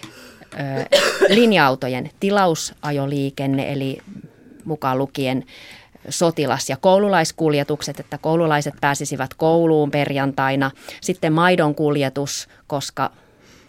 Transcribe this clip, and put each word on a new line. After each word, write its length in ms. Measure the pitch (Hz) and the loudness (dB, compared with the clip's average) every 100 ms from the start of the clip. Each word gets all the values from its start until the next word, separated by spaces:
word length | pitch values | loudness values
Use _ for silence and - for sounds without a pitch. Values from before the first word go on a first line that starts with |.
| - - - - - | -20 -20 -20 -20 -16
Ö, 40 | - 139 135 - - - - - | -10 -6 -6 0 2 2 2 4
linja-autojen 800 | 208 233 185 139 131 127 127 156 - | 6 6 6 4 2 -2 -4 -8 -4
tilausajoliikenne, 1500 | 196 202 185 160 - - 151 143 139 143 135 - 139 135 - | 0 2 2 0 -6 -8 -4 -2 -2 -2 -4 -4 -2 -2 -2
eli 240 | 139 135 135 - - - _ - - - | -4 -4 -6 -12 -18 -20 _ -20 -16 -10
mukaan 320 | 147 135 131 | -4 -2 -2
lukien 480 | 135 - 131 127 - - - - - - - | -2 -4 -2 -4 -6 -18 -20 -20 -20 -20 -10
sotilas- 600 | - 165 160 135 131 - | 0 0 0 -2 -2 -4
ja 80 | 131 | 0
koululaiskuljetukset, 1200 | 190 196 208 180 160 - 160 147 143 147 - 139 | 4 4 4 2 0 0 0 0 0 -4 -6 -12
että 180 | - 147 | -12 -6
koululaiset 560 | 156 165 165 147 147 - | 0 2 2 0 -2 -2
pääsisivät 520 | 143 143 147 135 131 | -2 0 -4 -6 -6
kouluun 580 | - 160 170 165 156 143 | 0 2 4 4 2 2
perjantaina. 800 | 147 139 139 139 135 135 139 135 - - - | 0 0 0 -2 0 0 0 -2 -4 -20 -10
Sitten 320 | - - 165 | -6 -2 0
maidon 420 | 156 180 180 151 147 | 2 4 4 2 0
kuljetus, 720 | 151 147 135 139 143 - - _ - | 0 0 -2 -4 -6 -8 -12 _ -8
koska 440 | 143 - - 135 _ _ _ - - | -8 -8 -6 -6 _ _ _ -20 -20